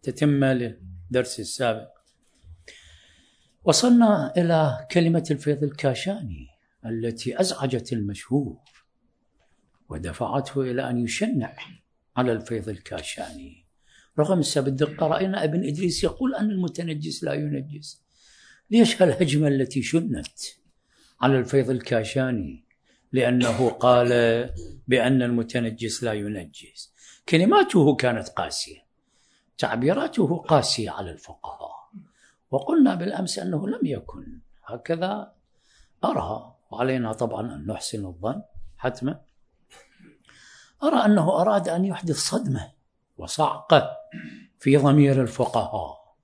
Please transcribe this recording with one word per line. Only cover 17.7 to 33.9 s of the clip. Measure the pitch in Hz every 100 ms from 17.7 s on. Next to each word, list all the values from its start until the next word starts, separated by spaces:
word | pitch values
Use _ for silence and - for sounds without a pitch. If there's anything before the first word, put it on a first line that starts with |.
| 147 - - _ _ _ _ - _ _
ليش | 226 214 -
هالهجمة | 180 180 165 147 151
التي | 139 127 139
شنت | - 165 185 - - - - - _ _ _ _ _ _
على | 127 131
الفيض | 120 139 120
الكاشاني؟ | 127 - 117 107 135 131 117 80 - _ _ _ _ _
لأنه | 131 120 123 123 113 123
قال | - 123 123 123 120 117 117 123 - - - -
بأن | 123 117 135
المتنجس | 120 120 113 127 117 113 113 -
لا | 120
ينجس. | 107 101 104 80 - - - - _ - - -
كلماته | 165 196 403 392 190 143
كانت | 147 123 113 -
قاسية، | - 82 - - - _ _ _ _ _ _ _ -
تعبيراته | 110 113 131 214 311 - 156 170
قاسية | - 156 - - 104
على | 78 95
الفقهاء، | 78 - - - - 76 - - 202 - _ _ _ _
وقلنا | 135 - 339 254
بالأمس | 185 180 - 180 -
أنه | 180 156 190
لم | 466
يكن | 247